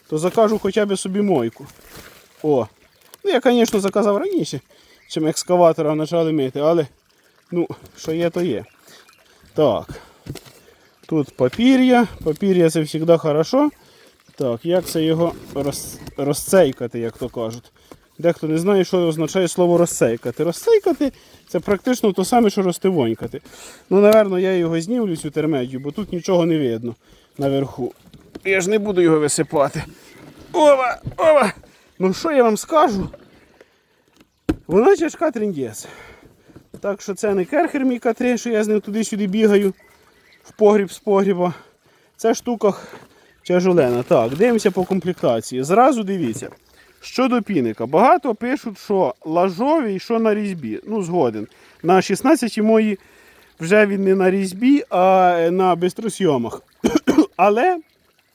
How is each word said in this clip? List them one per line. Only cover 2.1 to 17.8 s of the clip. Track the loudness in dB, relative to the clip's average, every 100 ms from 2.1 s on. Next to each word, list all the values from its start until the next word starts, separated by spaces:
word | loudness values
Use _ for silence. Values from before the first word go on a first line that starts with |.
| -20 _ _
О. | 0 0 0 _ _ _ _ -8
Ну, | -2
я, | 0
звісно, | 2 2 2 0
заказав | -2 0 0 0
раніше, | -2 -4 -4 -8 -14 _ _ _ -10
чим | -4 -2
екскаватора | -2 0 4 4 4 0 -2
почали | -2 -2 0
мити, | 0 -2 0
але, | 0 0 -2 _ _ _ _ _ -8
ну, | -6 -6 -8 -20 -14
що | -8
є, | -4 -2
то | -2
є. | -4 -4 -8 _ -20 -20 _ _ _ _ _
Так. | 0 2 0 -4 -16 -20 _ -18 -18 -18 -20 _ _ _ _ -6
Тут | -4 -4 -2
папір'я. | -2 2 2 4 4 4 2 -4
Папір'я — | -6 -2 0 2 2
це | 2 -4
завжди | -2 2 2
хорошо. | 2 -2 0 0 0 -2 _ _ _ _ _ -6
Так, | -4 -4 -2
як | -2 -2
це | -2
його | 0 0 -2 -4 -12
роз-, | -6 -6 -6 -10 -16 -14 -6
розцейкати, | -4 -4 0 2 2 0 -8 -6
як | -8 -8
то | -10
кажуть. | -8 -8 -10 -18 _